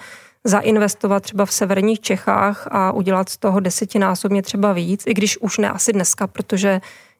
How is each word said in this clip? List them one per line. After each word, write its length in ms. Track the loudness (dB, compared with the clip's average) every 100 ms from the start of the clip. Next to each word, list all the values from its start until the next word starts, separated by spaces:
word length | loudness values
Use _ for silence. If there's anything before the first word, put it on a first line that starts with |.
| -6 -20 -20 _
zainvestovat 800 | 0 2 4 2 2 0 0 -2
třeba 220 | -2 -2 0
v 80 |
severních 460 | 0 0 2 2 0
Čechách 680 | -2 -2 0 2 2 0 -4
a 200 | 0 0
udělat 380 | 0 0 0 -2
z 80 | -2
toho 220 | 0 0
desetinásobně 840 | 0 -2 -2 0 0 0 0 0
třeba 320 | -2 0 2
víc, 300 | 2 0 -2 -2
i 60 |
když 240 | 0 0 -2
už 200 | -4 -2
ne 120 | -2
asi 240 | 0 0
dneska, 340 | 0 0 -2 -4
protože 540 | -6 -4 0 2 0 -4 -18 -20